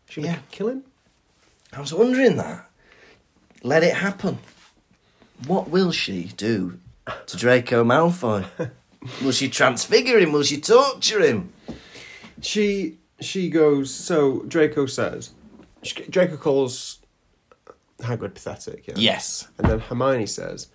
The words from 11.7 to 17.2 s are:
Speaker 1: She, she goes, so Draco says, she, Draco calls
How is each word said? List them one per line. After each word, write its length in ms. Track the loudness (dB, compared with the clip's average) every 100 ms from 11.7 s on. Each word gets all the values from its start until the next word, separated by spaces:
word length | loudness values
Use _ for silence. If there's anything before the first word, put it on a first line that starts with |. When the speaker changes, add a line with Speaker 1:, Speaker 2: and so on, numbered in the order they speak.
| -18 -20 -20 -20 -20 -20 -12
Speaker 1:
She, 560 | -4 0 0 0 -4 -8 _ -14
she 300 | -8 -4 0
goes, 440 | 4 4 4 0
so 500 | -6 -2 2 2 0 -2
Draco 380 | 2 2 2 -2
says, 460 | -2 -4 -6 -14 -20 -20 -20 -20 _
she, 200 | -12 -12
Draco 340 | -2 0 2 0
calls 640 | 0 0 0 -4 -12 -14 _ _